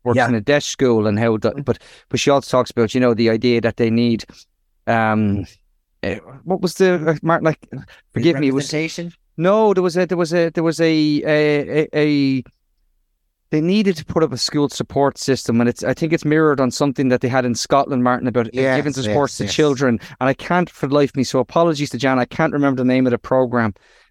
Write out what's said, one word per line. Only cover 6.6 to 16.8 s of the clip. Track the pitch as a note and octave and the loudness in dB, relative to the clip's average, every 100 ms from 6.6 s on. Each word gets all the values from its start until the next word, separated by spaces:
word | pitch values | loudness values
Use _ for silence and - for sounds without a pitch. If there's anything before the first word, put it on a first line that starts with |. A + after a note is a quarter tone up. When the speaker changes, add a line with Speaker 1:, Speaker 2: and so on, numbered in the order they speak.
Speaker 1:
was | F#3 - | -2 0
the, | F#3 F3+ D#3+ | 2 2 0
uh, | D#3 | -2
Martin, | E3 E3 D#3+ | 0 0 0
like, | D3+ - C3+ - - _ | -2 -6 -18 -18 -20 _
forgive | A#2 D3+ D3+ | -2 0 2
me, | C#3 | 0
it | |
was | C3+ C#3+ | -2 -2
Speaker 3:
Representation? | D#3 D#3+ - E3+ - _ - | -4 -6 -8 -14 -16 _ -2
Speaker 1:
No, | F3 G#3+ G#3+ F#3+ | 2 4 4 2
there | |
was | F3+ E3+ | 0 0
a, | E3+ | -2
there | F3 | -2
was | E3 | 0
a, | F3 E3 | 0 0
there | E3 | 0
was | E3 D#3+ | -2 2
a, | E3 D#3+ D3+ D3 | 2 2 2 0
a, | - D3+ D3+ D3 F#2+ D3 | 0 2 2 0 -2 -2
a, | D3+ | -2
a, | D3+ D3+ C#3+ C#3 C3 - _ _ _ _ _ _ _ _ _ _ | 0 0 2 2 0 -4 _ _ _ _ _ _ _ _ _ _
they | D#3 | -2
needed | E3 G#3 G3 D#3+ | 0 2 0 -2
to | |
put | - E3+ | -4 0
up | D#3 | 0
a | B2 | 0
school | - D3 C#3+ | -4 -2 -2
support | - A#2+ C#3+ C#3 - | -4 -6 0 0 0
system, | - B2+ - A#2 | -2 -2 0 0
and | A#2+ | 2
it's, | A#2 | 0
I | - | -4
think | C3 D#3+ | -2 -2
it's | D#3+ D3+ | -2 0
mirrored | D#3 D#3 C#3 | 2 2 2
on | C3 | 0
something | - | 0